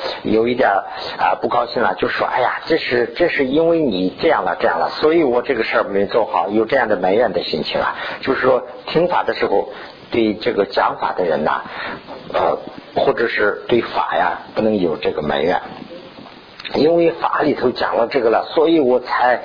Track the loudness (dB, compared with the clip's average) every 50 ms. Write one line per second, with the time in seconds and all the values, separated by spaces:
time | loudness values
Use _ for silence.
0 | -8 -8 -8 -6 -2 0 2 2 2 2 2 2 2 2 2 2 0 -4 -8 -10
1 | -10 -10 -4 -2 0 0 0 0 -2 0 0 0 0 0 -2 0 0 0 0 0
2 | -2 -2 -2 -2 -2 -2 0 0 0 0 -2 -4 -2 0 0 0 0 0 0 0
3 | 0 -2 0 0 0 2 2 0 0 0 2 2 2 4 2 2 2 0 0 0
4 | -2 -2 -2 0 0 2 2 2 2 0 -2 0 0 0 2 0 -2 -2 -2 0
5 | 2 4 4 4 4 4 2 0 0 0 0 -2 -2 0 0 0 0 2 0 0
6 | 0 2 2 0 0 2 0 0 0 2 2 0 2 2 2 2 2 2 0 0
7 | 2 2 4 4 2 2 0 -2 -2 -2 -4 -4 -4 -4 -2 -2 -2 -2 -4 -6
8 | -8 -10 -10 -6 -4 -2 -2 2 2 2 2 2 0 -4 -12 -14 -12 -2 0 2
9 | 2 2 2 0 0 -2 -2 -2 0 0 2 0 0 -2 -8 -14 -16 -18 -18 -20
10 | -12 -4 0 2 2 2 0 0 -2 -2 0 0 0 0 2 0 0 0 0 -2
11 | -4 -4 -2 0 0 0 0 0 0 -2 -2 -2 -4 -8 -10 -10 -10 -10 -10 -12
12 | -14 -16 -16 -16 -12 -6 -2 0 0 0 0 -2 -6 -12 -16 -16 -18 -6 -2 0
13 | 2 2 2 0 -2 -2 0 0 0 0 0 -2 -2 0 0 0 0 0 -4 -4
14 | -4 -2 0 0 0 0 -2 -4 -10 -8 -4 0 0 2 2 2 2 0 -2 -2
15 | -2 -4 -2 -2 -4 -2 -2 0 0 0 0 -2 -4 -8 -14 -16 -16 -16 -16 -18
16 | -18 -18 -20 -20 -20 -20 -20 -20 -20 -20 -20 -16 -14 -6 0 2 4 4 4 4
17 | 4 2 2 0 -2 -2 0 0 0 0 0 0 0 -2 0 0 -4 -2 0 0
18 | 0 0 0 2 2 4 2 2 0 0 2 2 4 4 4 4 4 4 2 2
19 | 0 -2 -2 2 2 2 2 2 -2